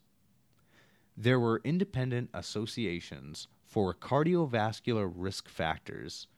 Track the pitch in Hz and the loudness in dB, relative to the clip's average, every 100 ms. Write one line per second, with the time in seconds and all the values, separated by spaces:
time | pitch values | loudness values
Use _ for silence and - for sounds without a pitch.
0 | _ _ _ _ _ _ _ _ _ _ | _ _ _ _ _ _ _ _ _ _
1 | _ - 113 127 117 113 127 180 196 135 | _ -2 4 4 4 2 2 0 0 -2
2 | 131 123 - - - 107 113 - 101 85 | -2 -2 -4 -8 -6 -4 -4 -2 -2 -2
3 | - 73 69 76 - _ _ 110 95 - | -6 -12 -12 -14 -16 _ _ 2 2 0
4 | - 135 160 175 151 117 107 110 - 113 | 0 2 4 4 2 2 2 0 0 0
5 | 95 87 95 - - - 80 78 - - | 0 -2 -6 -6 -8 -2 -2 -2 -6 -12
6 | 76 - - | -10 -12 -16